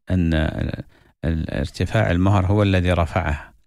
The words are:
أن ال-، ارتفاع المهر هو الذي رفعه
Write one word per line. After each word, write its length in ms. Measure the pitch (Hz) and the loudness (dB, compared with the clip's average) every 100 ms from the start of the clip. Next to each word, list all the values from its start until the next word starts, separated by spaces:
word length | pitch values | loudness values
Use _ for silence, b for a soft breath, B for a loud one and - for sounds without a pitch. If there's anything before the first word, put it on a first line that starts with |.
| - | -4
أن 240 | 92 85 78 78 - - - - b b _ | 0 2 2 0 -2 -6 -6 -12 b b _
ال-، 260 | 80 80 - | -4 -2 -2
ارتفاع 600 | - - - 92 113 101 | -4 -6 -4 -2 0 0
المهر 360 | 87 95 98 90 | 2 2 2 2
هو 160 | 104 | 2
الذي 300 | 101 92 90 | 2 2 2
رفعه 600 | 87 85 92 80 73 - - | 0 0 -2 -2 -4 -8 -20